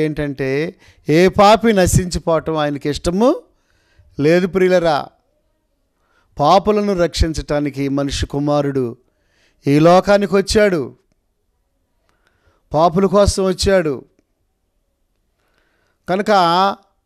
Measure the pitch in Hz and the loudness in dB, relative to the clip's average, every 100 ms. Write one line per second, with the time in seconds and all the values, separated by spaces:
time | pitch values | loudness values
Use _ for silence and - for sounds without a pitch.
0 | 156 151 147 135 135 139 170 - _ _ | -2 -4 -8 -6 -6 -4 -6 -12 _ _
1 | - 156 185 196 202 220 226 202 175 - | -2 2 2 4 4 4 2 2 2 0
2 | 180 165 170 160 160 156 147 143 151 139 | -2 -6 -2 -2 -2 -4 -4 -4 -6 -6
3 | 175 185 247 480 - _ _ _ _ _ | -4 0 0 0 -8 _ _ _ _ _
4 | _ - 143 175 185 185 185 180 165 139 | _ -4 2 2 0 -2 0 2 0 -2
5 | 127 _ _ _ _ _ _ _ _ _ | -4 _ _ _ _ _ _ _ _ _
6 | _ _ _ - 143 190 185 208 202 185 | _ _ _ -2 2 2 2 -2 -2 -2
7 | 165 - 165 151 139 147 147 127 139 139 | -2 0 -4 -4 -4 -4 -4 -4 -4 -4
8 | 139 - - 143 147 147 143 135 120 117 | -4 -6 -8 -6 -2 -2 -2 -4 -6 -8
9 | _ _ _ _ _ _ 143 147 165 185 | _ _ _ _ _ _ 0 4 6 4
10 | 196 202 202 196 190 220 208 175 120 123 | 4 0 2 -2 0 0 0 0 -6 -14
11 | _ _ _ _ _ _ _ _ _ _ | _ _ _ _ _ _ _ _ _ _
12 | _ _ _ _ _ _ _ 147 175 165 | _ _ _ _ _ _ _ 0 0 2
13 | 196 196 196 - 190 185 196 190 160 123 | 0 2 2 0 -4 -2 0 0 0 -6
14 | - _ _ _ _ _ _ _ _ _ | -12 _ _ _ _ _ _ _ _ _
15 | _ _ _ _ _ _ _ _ _ _ | _ _ _ _ _ _ _ _ _ _
16 | - 185 208 202 170 175 196 - _ _ | -6 -4 0 2 2 2 0 -4 _ _